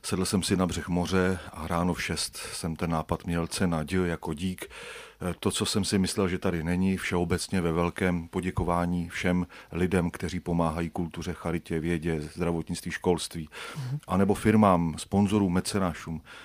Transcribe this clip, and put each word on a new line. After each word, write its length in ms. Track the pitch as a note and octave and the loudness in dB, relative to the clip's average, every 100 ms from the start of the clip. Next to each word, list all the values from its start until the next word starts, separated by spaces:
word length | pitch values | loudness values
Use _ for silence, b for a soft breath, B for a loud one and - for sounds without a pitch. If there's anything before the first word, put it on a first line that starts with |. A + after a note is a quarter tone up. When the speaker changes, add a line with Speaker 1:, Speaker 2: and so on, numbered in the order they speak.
Speaker 1:
sedl 220 | - F2+ | -4 -2
jsem 180 | F#2 G2+ | 2 0
si 140 | - F#2+ | 2 2
na 100 | F#2 | 2
břeh 220 | E2+ - | 0 -2
moře 500 | F2 E2+ F#2 F#2 F#2 - | 0 2 2 2 0 -4
a 140 | - D#2+ | -10 -2
ráno 280 | E2+ F2+ | 0 2
v 80 | E2 | 0
šest 340 | - E2 - - | -2 -4 -4 -8
jsem 400 | - - F2 D#2+ | -12 -8 -6 -4
ten 140 | F2 | -2
nápad 340 | D#2+ D2+ E2 F#2 | -2 0 -2 0
měl, 200 | E2+ E2 | -2 -2
cena 360 | - F#2 E2 | 0 0 0
D 260 | D2 F#2 F2+ | 0 0 0
jako 260 | E2 - | -2 -4
dík. 360 | D2+ F#2 F2+ - B B B B B F2+ E2+ | -4 -4 -4 -10 B B B B B -6 -2
To, 100 | G2+ | -2
co 160 | - G2+ | 0 0
jsem 180 | G#2+ | 0
si 140 | F#2 G2+ | 2 2
myslel, 300 | F#2 - F#2+ | 2 2 0
že 100 | F2+ | 0
tady 240 | F#2+ E2+ | 0 0
není, 320 | D#2 F2+ F#2+ F#2+ | 0 2 2 0
všeobecně 640 | - F2+ F2 F2 - F#2+ | 0 0 2 0 0 0
ve 120 | E2+ | 2
velkém 560 | E2 F2 - F#2 F2 E2 | 2 2 2 0 0 -2
poděkování 800 | F#2+ F#2 - E2+ F2 F2 F2+ E2+ | -4 -2 -2 0 2 2 0 -2
všem 380 | - F#2 F2+ F2 b b | -2 2 2 0 b b
lidem, 380 | E2 F2+ F#2 E2+ | -2 2 2 2
kteří 300 | - E2+ F2+ | -2 -6 -4
pomáhají 500 | F2 E2+ E2 D#2+ E2+ | -2 2 2 0 -2
kultuře, 420 | - E2+ F2 E2+ | -2 -4 -4 -8
charitě, 480 | E2 E2+ E2 - E2 | -6 -4 -4 -2 -2
vědě, 400 | D#2+ E2+ E2+ D#2+ | 0 0 0 -2
zdravotnictví, 720 | D2+ - F2 E2+ D#2+ E2+ F2 | -4 -4 -2 0 -2 -6 -6
školství, 580 | - F#2 E2+ - E2+ D#2 B B B | -2 0 0 -2 -8 -10 B B B
Speaker 2:
Mhm. 220 | B2+ D3 - | -6 -8 -2
Speaker 1:
anebo 260 | F#2 G2 | 2 4
firmám, 600 | G2 A2 G#2+ G#2+ F2 E2 D#2 | 4 4 8 8 6 4 -2
sponzorům, 540 | - G2 G2+ G#2 G2 | -2 2 4 4 4
mecenášům. 680 | F2+ - G2+ F#2 D#2+ - D#2+ B B | 2 0 -2 -2 -4 -8 -10 B B